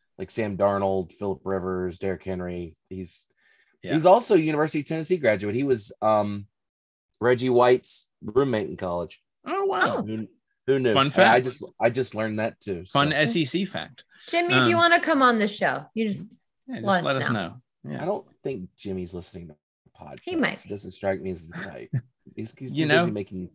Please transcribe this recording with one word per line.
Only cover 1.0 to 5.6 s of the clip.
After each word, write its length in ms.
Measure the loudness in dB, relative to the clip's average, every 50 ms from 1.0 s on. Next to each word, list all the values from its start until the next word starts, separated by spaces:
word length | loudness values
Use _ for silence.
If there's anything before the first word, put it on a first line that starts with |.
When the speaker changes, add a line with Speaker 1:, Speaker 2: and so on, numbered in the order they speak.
| -4 -6 -8
Speaker 1:
Phillip 260 | -8 -6 -6 -6 -6 -4
Rivers, 540 | -4 -4 -2 -2 -2 -4 -4 -4 -6 -6 -6
Derrick 260 | -6 -6 -6 -6 -6
Henry. 500 | -8 -8 -6 -6 -8 -8 -8 -10 -12 -14 _ _ -16
He's, 380 | -12 -12 -12 -12 -14 -20 -20 _ _ _ _ _ _ _ _ _ _ _ -6
Speaker 2:
Yeah. 120 | -2 0
Speaker 1:
he's 120 | 4 6
also 280 | 8 6 6 6 6 4
a 40 | 4
University 420 | 4 4 2 0 0 0 0 -4
of 60 | -4
Tennessee 300 | -4 -4 -4 -2 -2 -2
graduate. 380 | 0 2 2 2 2 0 -2 -2
He 80 | 0